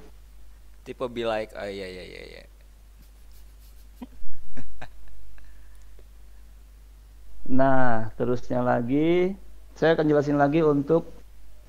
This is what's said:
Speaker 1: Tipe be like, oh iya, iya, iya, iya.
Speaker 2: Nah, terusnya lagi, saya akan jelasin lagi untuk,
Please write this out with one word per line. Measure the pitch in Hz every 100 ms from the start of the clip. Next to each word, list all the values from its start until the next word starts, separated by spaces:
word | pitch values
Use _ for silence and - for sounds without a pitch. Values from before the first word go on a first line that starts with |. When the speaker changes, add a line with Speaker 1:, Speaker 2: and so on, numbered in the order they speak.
| - - - - - - - -
Speaker 1:
Tipe | - 127 127
be | 117
like, | 113 110 107 -
oh |
iya, | 101 98 92
iya, | 92
iya, | 90 90 82
iya. | 82 - _ _ _ _ - - - - - - - - - - - 254 - - - - - - - - - - - - - - - - - - - - - - - - - - - - - - - - - -
Speaker 2:
Nah, | 127 135 131 - - 113 -
terusnya | 120 123 - 127
lagi, | 123 123 120 139 160 175 180 196 - - - -
saya | 160 165
akan |
jelasin | 151 147 143 147
lagi | 143 156 156
untuk, | 143 139 165 - - - - - -